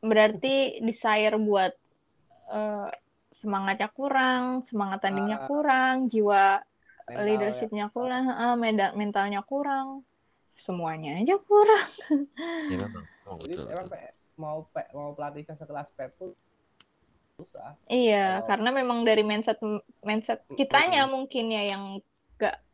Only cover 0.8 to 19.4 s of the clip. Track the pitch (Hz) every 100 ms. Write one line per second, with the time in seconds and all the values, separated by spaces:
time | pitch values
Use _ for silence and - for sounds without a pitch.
0.8 | 226 226 226 214 214 208 214 202 185 -
1.8 | _ _ _ _ _ _ - 214 214 208
2.8 | 202 - _ _ _ _ 214 196 196 190
3.8 | 214 - 277 269 254 254 254 254 254 220
4.8 | 196 196 196 196 202 214 269 294 302 262
5.8 | 262 262 262 220 208 196 196 196 - _
6.8 | _ _ - - 208 214 208 208 220 214
7.8 | 208 240 254 254 262 240 240 240 226 214
8.8 | 196 202 208 202 202 202 202 277 277 269
9.8 | 269 269 262 _ _ _ _ _ - 180
10.8 | 165 160 160 160 240 392 - 415 415 427
11.8 | - - - 294 277 - 330 339 302 92
12.8 | 101 90 - _ - 90 - 175 67 175
13.8 | 185 170 - _ _ - 156 156 160 160
14.8 | - 139 147 143 147 147 156 156 156 147
15.8 | 139 - 131 _ 185 - _ _ _ _
16.8 | _ _ _ _ _ _ 85 - 120 147
17.8 | _ 247 240 208 196 185 202 202 226 269
18.8 | 254 233 233 214 214 214